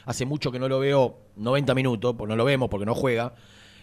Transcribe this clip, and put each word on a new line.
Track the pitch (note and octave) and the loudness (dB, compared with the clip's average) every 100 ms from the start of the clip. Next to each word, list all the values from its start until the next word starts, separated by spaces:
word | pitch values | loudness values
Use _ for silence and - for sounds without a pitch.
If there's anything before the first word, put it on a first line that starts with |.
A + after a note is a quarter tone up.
| - | -8
hace | A#2 | -4
mucho | C3 D3 C#3 | -4 -4 -4
que | B2 | -4
no | C3 | -2
lo | C3 | 0
veo | C#3 C#3 A#2+ - - - | 2 4 2 -2 -20 -6
noventa | A2 C#3 C3 | 0 0 2
minutos, | C3 C3 A2+ B2 A#2 | 2 2 0 -2 -2
pues | G#2+ | -2
no | |
lo | A2+ B2 | 0 2
vemos | C#3 A#2+ | 2 0
porque | G2+ G#2 | -2 -2
no | |
juega. | A#2 C#3 A2+ A#2+ - - - - - | 0 0 0 -2 -8 -20 -20 -20 -20